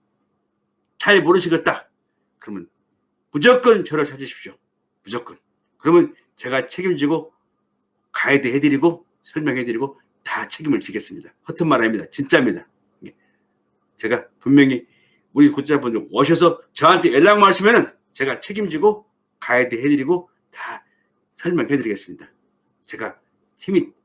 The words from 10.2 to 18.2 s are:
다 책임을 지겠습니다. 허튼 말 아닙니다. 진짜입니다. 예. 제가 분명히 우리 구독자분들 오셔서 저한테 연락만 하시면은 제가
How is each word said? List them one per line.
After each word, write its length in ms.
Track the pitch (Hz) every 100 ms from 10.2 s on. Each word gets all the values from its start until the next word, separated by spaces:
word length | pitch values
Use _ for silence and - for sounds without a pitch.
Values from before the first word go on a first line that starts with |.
다 260 | - - -
책임을 320 | - 156 110
지겠습니다. 540 | - 101 - 95 - _ -
허튼 200 | - 160
말 120 | 131
아닙니다. 260 | 113 104 -
진짜입니다. 580 | - 139 156 120 87 - _ _ _ -
예. 80 | _ _ _ _ _ _ _ _ _
제가 320 | 110 170 - _
분명히 460 | - 143 135 123 - _ _ _ _
우리 160 | 143 147
구독자분들 580 | 147 139 143 123 110 -
오셔서 500 | 101 143 165 170 - _
저한테 400 | - 160 180 -
연락만 380 | 135 180 208 196
하시면은 360 | 185 202 226 147 - _
제가 280 | -